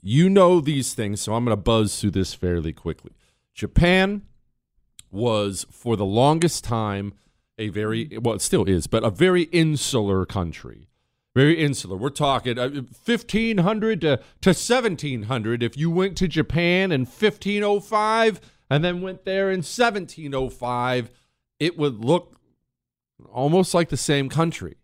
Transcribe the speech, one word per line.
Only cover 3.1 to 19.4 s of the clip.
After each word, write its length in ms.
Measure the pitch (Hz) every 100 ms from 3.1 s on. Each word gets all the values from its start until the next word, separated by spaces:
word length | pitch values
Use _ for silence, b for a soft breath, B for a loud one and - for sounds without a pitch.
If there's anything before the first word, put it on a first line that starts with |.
| _ _ _ _
Japan 720 | - 104 - 175 185 190 202 - _ _ _ _ _ _ _ -
was, 540 | 92 120 107 101 95 -
for 260 | - 120 110
the 80 |
longest 580 | 98 104 139 160 170 -
time, 520 | - 117 107 98 101 - _ _ _ -
a 140 | 107
very, 480 | 98 107 113 131 110
well, 140 | 117
it 80 | 107
still 220 | - 180
is, 220 | 98 90 -
but 160 | 113
a 60 | 113
very 360 | 90 185 180
insular 840 | 170 170 160 147 - 127 101 95 90
country. 640 | 101 87 - - 53 - _ _ _ _
Very 240 | 123 143 165
insular. 380 | 151 131 92 92
We're 140 | 131
talking, 480 | 143 147 131 123 120
uh, 240 | 127 143 123
fifteen 680 | - - 233 - 208 226 208
hundred 440 | 175 220 220 214
to, 180 | 160 135 B B
to 120 | -
seventeen 720 | 185 - 247 233 170 147 127
hundred. 400 | 104 127 110 117
If 120 | 120 -
you 140 | 165
went 260 | 170 190 175
to 100 | 185
Japan 640 | 156 143 151 170 180 190
in 140 | 147 123
fifteen 580 | - 214 208 196 208
oh 160 | 208 208
five 600 | - 214 214 220 226 208 b b b
and 140 | 139
then 160 | 175 175
went 240 | 185 190
there 260 | - 190